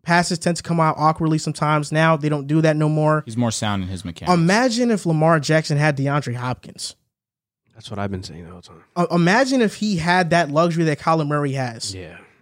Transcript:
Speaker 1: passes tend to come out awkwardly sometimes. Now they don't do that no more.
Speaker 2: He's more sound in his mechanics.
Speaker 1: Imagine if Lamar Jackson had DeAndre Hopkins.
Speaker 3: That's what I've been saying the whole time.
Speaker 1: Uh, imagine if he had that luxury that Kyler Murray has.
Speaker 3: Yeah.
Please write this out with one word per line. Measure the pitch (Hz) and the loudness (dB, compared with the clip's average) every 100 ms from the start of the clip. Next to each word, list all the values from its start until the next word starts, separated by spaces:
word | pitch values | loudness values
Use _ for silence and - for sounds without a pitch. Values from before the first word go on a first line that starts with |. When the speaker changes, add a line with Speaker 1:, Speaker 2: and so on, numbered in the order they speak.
Speaker 1:
passes | - 170 170 170 | 2 2 2 -2
tend | 180 170 | -2 -4
to | |
come | - 165 | -2 2
out | 156 151 | 2 4
awkwardly | 151 156 160 156 | 2 2 0 0
sometimes. | 160 - 151 151 143 | -2 -2 0 0 0
Now | 156 160 160 | 2 2 2
they | 147 | 0
don't | 147 139 | -2 0
do | 160 | 2
that | 156 156 | 4 2
no | 151 | 2
more. | 151 151 156 123 | 2 2 2 -2
Speaker 2:
He's | 113 | -2
more | 117 | -2
sound | - 107 98 | 0 -2 -2
in | 92 | -4
his | 92 | -8
mechanics. | 87 85 - | -10 -6 0
Speaker 1:
Imagine | 180 165 208 254 226 240 | 2 4 2 2 0 0
if | 214 | 0
Lamar | 170 156 160 165 | 0 2 4 2
Jackson | 139 156 - 147 | 2 0 2 0
had | 151 135 | 0 0
DeAndre | 139 143 135 123 | -2 -2 -4 -6
Hopkins. | 123 123 - - - - _ _ _ _ _ _ _ | -6 -8 -12 -14 -14 -14 _ _ _ _ _ _ _
Speaker 3:
That's | 110 - | -20 -12
what | 101 | -6
I've | 101 | -6
been | 95 | -6
saying | 95 85 | -8 -14
the | 87 | -18
whole | 90 | -20
time. | - - _ - | -20 -20 _ -4
Speaker 1:
Uh, | 175 | 0
imagine | 175 170 220 262 269 | 2 4 2 2 2
if | 214 | 0
he | - 214 180 | -2 -4 -2
had | 165 180 170 | 0 0 2
that | 170 151 | 2 2
luxury | 147 170 165 | 2 2 2
that | 160 143 | 0 0
Kyler | - 165 147 | 0 0 0
Murray | 147 143 | -2 -2
has. | 135 127 117 - | -4 -6 -8 -12
Speaker 3:
Yeah. | 92 82 - - _ | -12 -14 -18 -20 _